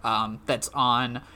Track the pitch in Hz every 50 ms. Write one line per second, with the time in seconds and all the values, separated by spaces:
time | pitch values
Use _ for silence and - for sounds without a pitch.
0 | - 117 110 107 110 107 110 - - - 127 117 - - - 143 127 123 120 120
1 | 127 123 120 123 - - -